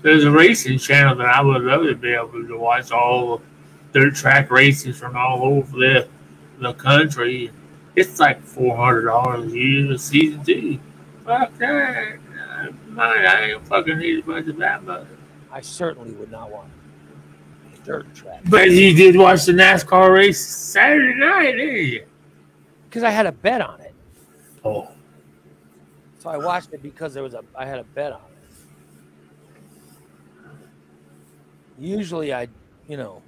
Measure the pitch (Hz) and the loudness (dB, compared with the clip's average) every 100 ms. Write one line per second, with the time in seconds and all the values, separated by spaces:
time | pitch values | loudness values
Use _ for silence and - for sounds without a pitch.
0 | 156 151 147 151 180 233 131 131 - 143 | 4 4 4 4 4 2 -4 -6 0 2
1 | 139 127 123 127 139 131 123 143 160 113 | 4 2 0 2 2 0 0 0 0 -4
2 | 120 120 113 117 117 113 117 120 127 117 | -4 -4 -6 -12 -14 -8 -2 -2 -2 -2
3 | 123 123 123 117 - _ - - - 139 | 0 -2 -4 -8 -12 _ -20 -20 -4 2
4 | 143 143 135 139 143 127 139 139 127 120 | 2 2 0 0 2 2 4 2 -6 -12
5 | 123 123 127 127 127 139 127 123 131 131 | -12 -6 -4 -2 0 -2 -4 -2 2 2
6 | - - - - - - 123 117 135 143 | -2 -16 -20 -20 -20 -12 -12 -6 2 2
7 | 156 131 120 127 120 - - - - - | 2 -2 -6 -6 -10 -16 -20 -20 -6 -2
8 | 185 - 147 - - - 123 117 120 117 | -2 2 0 0 -12 -2 -2 0 0 0
9 | 113 113 127 120 113 117 131 139 139 127 | 0 0 -2 -6 -8 -4 -2 0 -2 -6
10 | - 147 160 151 143 185 190 135 - - | -2 0 0 -2 -4 -4 -4 -10 -12 -20
11 | - - - 240 254 - 240 294 277 240 | -20 -20 -6 -4 -4 -6 -6 -4 -4 -6
12 | 214 - - - - - - - - - | -12 -14 -20 -18 -16 -14 -14 -16 -20 -6
13 | 113 110 92 98 107 107 - 98 160 160 | -2 0 2 2 0 -6 -4 -4 -2 -6
14 | 170 160 156 165 160 151 180 - 92 90 | -4 -6 -6 -10 -10 -6 -6 -6 -10 -16
15 | - - - _ _ 135 - - 175 156 | -16 -20 -20 _ _ -20 -18 -10 -10 -10
16 | 117 104 110 110 113 104 - 76 76 73 | -18 -20 -20 -20 -18 -20 -20 -20 -20 -20
17 | 73 - - _ _ - - _ - 151 | _ -20 -20 _ _ -20 -20 _ -12 -12
18 | - - - - 175 208 190 180 196 165 | -12 -20 -20 -12 2 4 6 8 6 8
19 | 185 180 185 185 180 175 190 190 - 185 | 8 8 6 6 2 4 4 4 2 4
20 | 190 190 202 - - - - 196 240 294 | 6 6 4 2 -8 -12 -8 0 2 2
21 | 262 247 294 392 302 233 294 240 151 117 | 0 0 0 0 -2 -2 -6 -4 -6 -8
22 | - _ _ _ _ _ _ _ _ 233 | -14 _ _ _ _ _ _ _ _ -6
23 | 233 214 196 135 190 247 143 - - _ | -4 -2 -2 -2 -4 -4 -6 -12 -20 _
24 | _ _ _ _ _ _ 110 104 - _ | _ _ _ _ _ _ -8 -8 -12 _
25 | _ _ _ _ _ _ _ _ _ _ | _ _ _ _ _ _ _ _ _ _
26 | _ _ 165 156 160 175 - 147 143 - | _ _ -12 -8 -6 -6 -8 -20 -20 -16
27 | 160 135 135 120 - - 131 131 113 - | -14 -12 -14 -16 -20 -16 -14 -14 -14 -12
28 | 143 117 _ _ _ _ _ _ _ _ | -12 -12 _ _ _ _ _ _ _ _
29 | _ _ _ _ _ 73 73 73 73 _ | _ _ _ _ _ _ _ _ _ _
30 | _ _ _ _ - - _ _ _ 71 | _ _ _ _ -20 -20 _ _ _ _
31 | _ _ _ _ _ _ _ _ 151 202 | _ _ _ _ _ _ _ _ -10 -10
32 | 190 165 151 127 123 _ _ _ _ 147 | -8 -8 -8 -8 -10 _ _ _ _ -16
33 | 113 92 | -14 -18